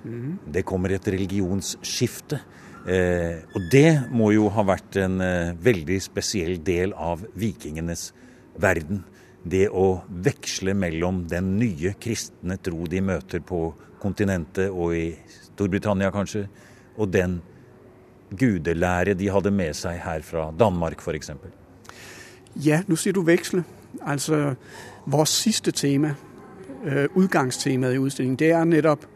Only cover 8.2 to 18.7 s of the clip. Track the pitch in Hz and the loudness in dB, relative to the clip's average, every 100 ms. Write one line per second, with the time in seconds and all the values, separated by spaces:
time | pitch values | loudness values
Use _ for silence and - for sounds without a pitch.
8.2 | - - - - 98 90 76 98 87 - | -20 -20 -20 -2 0 0 -2 -6 -6 -20
9.2 | - - 85 92 98 95 95 92 - 87 | -20 -14 -2 2 2 4 2 2 -4 -4
10.2 | 95 - - - 95 98 87 80 87 92 | -2 -2 -8 -4 -2 0 0 0 -2 -2
11.2 | 85 85 95 95 120 80 87 101 - 110 | -4 -2 0 0 0 0 -4 -4 -6 -6
12.2 | - - 90 95 - 82 85 92 98 87 | -8 -10 -8 -6 -6 -6 -4 -2 0 -2
13.2 | 67 87 - 90 82 78 - - 101 90 | -4 -8 -4 -4 -4 -6 -20 -8 -6 -2
14.2 | 101 95 78 - 95 92 85 85 82 80 | 0 0 -4 -2 -2 0 0 0 -2 -8
15.2 | - - - - 101 95 104 98 98 101 | -18 -20 -20 -4 0 0 0 2 2 0
16.2 | 95 107 101 - - - - - 107 95 | -4 -6 -8 -12 -20 -20 -20 -4 2 2
17.2 | 90 90 - - - - - - - - | 2 -2 -8 -20 -20 -20 -20 -20 -20 -20
18.2 | - 98 131 95 78 | -16 0 2 2 0